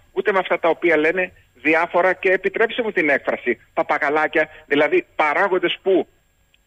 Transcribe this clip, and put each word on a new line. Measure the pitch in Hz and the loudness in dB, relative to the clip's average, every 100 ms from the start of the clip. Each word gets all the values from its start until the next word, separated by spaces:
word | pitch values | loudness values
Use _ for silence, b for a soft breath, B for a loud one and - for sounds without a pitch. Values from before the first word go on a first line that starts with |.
| B | B
ούτε | - 208 | -4 -2
με | 196 | -2
αυτά | 180 175 | -2 -2
τα | 170 | 0
οποία | 156 175 156 | 0 0 2
λένε | 156 180 185 b b | 2 0 -6 b b
διάφορα, | _ 147 160 170 180 185 | _ 0 0 0 2 0
και | 175 190 | 0 0
επιτρέψτε | 185 196 - 226 226 | 0 -2 -2 -2 -2
μου | 220 | -4
την | 196 156 | -2 0
έκφραση, | 135 - 117 - 113 _ | 0 -2 -4 -4 -6 _
παπαγαλάκια, | - 160 151 147 151 156 165 156 B B | -6 -2 -2 0 0 0 0 -2 B B
δηλαδή | 139 151 180 - - | 0 2 0 -2 -2
παράγοντες | 151 151 196 180 165 - | -2 0 0 0 -2 -4
που | 190 180 - _ _ _ _ _ | 0 0 0 _ _ _ _ _